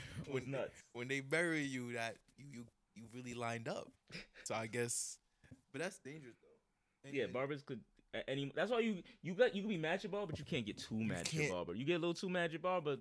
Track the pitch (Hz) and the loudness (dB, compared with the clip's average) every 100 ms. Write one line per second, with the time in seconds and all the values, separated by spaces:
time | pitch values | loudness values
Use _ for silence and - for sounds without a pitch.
0 | - - 147 131 123 135 101 - - 120 | -8 -8 -2 -2 0 -2 -2 -6 -14 -6
1 | 123 139 135 160 170 160 139 131 120 120 | 0 0 2 4 4 4 2 0 -2 0
2 | 113 107 _ - 143 120 120 _ _ 104 | -2 -4 _ -18 -14 -12 -14 _ _ -18
3 | 117 123 127 120 117 117 120 196 - - | -14 -10 -6 -4 -2 -2 -2 -4 -6 -16
4 | - - - - - 110 113 120 120 - | -14 -12 -12 -10 -2 -2 0 0 0 0
5 | - - _ _ - - _ 135 180 - | -2 -8 _ _ -20 -20 _ -4 -4 -4
6 | 127 156 127 - - - _ _ _ _ | -12 -12 -14 -18 -20 -20 _ _ _ _
7 | 139 139 101 120 139 147 - 131 - _ | -4 0 2 2 0 -2 -6 -10 -10 _
8 | - 107 - 139 139 - 196 240 226 185 | -8 -6 -2 0 0 0 2 4 4 2
9 | - - 175 185 247 196 214 180 156 190 | -6 -8 -4 6 6 6 0 2 2 2
10 | 196 202 190 147 143 147 104 - - 110 | 0 -2 -2 -4 0 0 0 -4 -2 0
11 | 113 90 - 156 147 90 87 98 139 175 | 2 2 0 2 2 2 0 0 2 4
12 | 170 165 190 180 170 156 180 185 147 131 | 2 0 0 2 0 0 0 2 2 -2